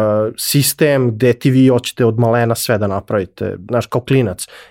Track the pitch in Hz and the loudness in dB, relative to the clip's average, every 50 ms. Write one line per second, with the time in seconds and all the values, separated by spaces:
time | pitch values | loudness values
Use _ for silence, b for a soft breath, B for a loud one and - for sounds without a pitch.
0 | 107 107 104 107 107 110 - - - - - 143 135 - - - 165 147 143 135 | 0 2 0 0 0 -2 -4 -6 -6 -2 0 0 0 0 0 0 2 2 2 2
1 | 127 123 110 107 127 123 117 - - 139 127 131 131 131 127 120 123 - - - | 0 0 0 0 2 2 2 2 0 2 4 4 6 4 4 2 0 -4 -2 0
2 | 127 113 110 110 120 113 113 120 117 113 117 - - - 117 101 104 98 95 101 | 0 0 2 2 0 0 2 0 0 0 -2 -2 -2 -2 -2 -2 -2 -2 -4 -4
3 | 101 - 113 104 95 - _ - 104 98 95 95 90 104 120 120 110 - - 131 | -6 -4 -4 -4 -4 -4 _ -8 -8 -8 -8 -8 -8 -6 -4 -4 -4 -2 -4 -4
4 | - - 139 135 127 113 107 - - B B B B B | -2 0 0 0 0 0 -4 -8 -12 B B B B B